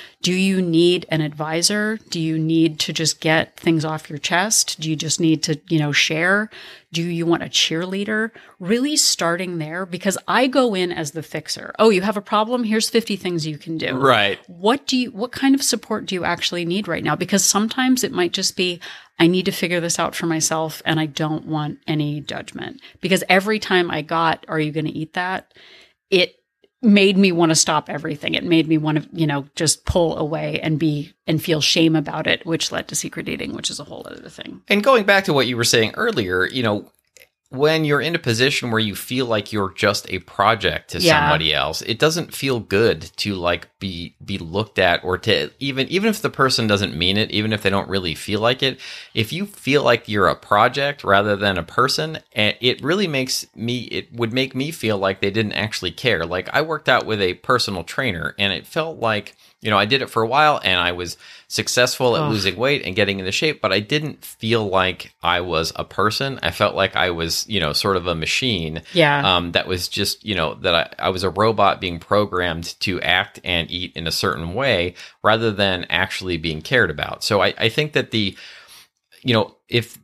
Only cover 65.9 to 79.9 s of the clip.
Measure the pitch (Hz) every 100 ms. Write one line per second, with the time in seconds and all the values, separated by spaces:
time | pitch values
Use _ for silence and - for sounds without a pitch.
65.9 | - 107 - 135 127 85 - 104 90 95
66.9 | 98 90 85 82 - - 101 76 73 101
67.9 | 92 90 82 80 - 131 95 78 80 -
68.9 | 180 151 143 101 90 87 87 - 92 -
69.9 | - 98 - 107 92 80 - 90 85 -
70.9 | - 87 92 92 85 110 107 98 - 92
71.9 | 85 - 101 101 90 87 82 85 - 104
72.9 | 87 - 90 101 - - 85 80 90 90
73.9 | - 82 - 101 64 85 101 135 92 87
74.9 | - - _ 104 113 113 101 98 90 -
75.9 | 85 95 - 92 85 80 78 - 131 90
76.9 | 73 73 - - 104 98 - 113 156 151
77.9 | 143 113 113 95 - - - - - -
78.9 | _ _ _ 123 113 - - _ 120 -